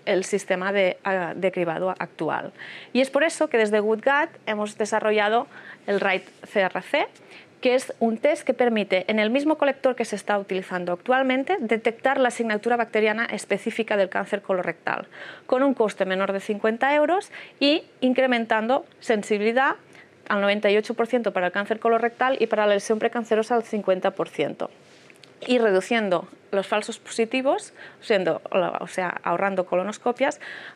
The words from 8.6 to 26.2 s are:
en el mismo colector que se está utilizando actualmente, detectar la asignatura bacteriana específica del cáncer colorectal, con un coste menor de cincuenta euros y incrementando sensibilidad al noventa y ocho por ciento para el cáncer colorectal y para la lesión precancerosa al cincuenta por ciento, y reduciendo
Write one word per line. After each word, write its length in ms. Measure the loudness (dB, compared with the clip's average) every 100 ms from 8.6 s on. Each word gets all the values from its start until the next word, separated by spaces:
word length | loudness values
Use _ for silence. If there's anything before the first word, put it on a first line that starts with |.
| 2 2 0 0 0
en 120 | 0
el 100 | 2
mismo 280 | 2 0 2
colector 380 | 2 2 0 0
que 100 | -4
se 100 | -6
está 240 | -2 -2
utilizando 540 | -2 -6 -4 -6 -4
actualmente, 640 | -4 0 2 2 0 0 -2
detectar 580 | 0 0 0 0 0 2
la 120 | 2
asignatura 480 | 0 -2 -2 0 0
bacteriana 480 | 0 2 2 0 -2
específica 720 | -6 -4 -4 -2 -4 -2 2
del 100 | 2
cáncer 320 | 0 -2 -6
colorectal, 640 | -2 -2 -2 -4 -4 -4 -6 -14 -18 -18 -2
con 160 | 2
un 120 | 2
coste 320 | 4 0 0 -2
menor 260 | 0 0
de 80 | -2
cincuenta 560 | -4 -2 -2 0 2 2
euros 360 | 2 0 -2 -16 -20 -2
y 240 | 2 2 -2 -2
incrementando 840 | 0 2 2 0 0 0 2 -2 -2 -16
sensibilidad 720 | -2 0 0 0 2 2 2 0 -10 -20 -20 _ -4
al 100 | 0
noventa 300 | 2 2 2
y 80 | 2
ocho 160 | 0
por 140 | -2 0
ciento 260 | 0 0
para 140 | 0 -2
el 40 |
cáncer 280 | -2 -4 -2
colorectal 580 | 2 2 0 0 -2 0
y 80 | 0
para 180 | 2 4
la 80 | 2
lesión 240 | 2 0
precancerosa 560 | 0 -2 0 0 2 0
al 80 |
cincuenta 480 | 0 -4 0 2 0
por 180 | -2 -6
ciento, 400 | -4 -4 -4 -10 -10 -20 -20 -20 -20 -20 -16 -2
y 120 | 2
reduciendo 720 | 4 4 2 0 2 0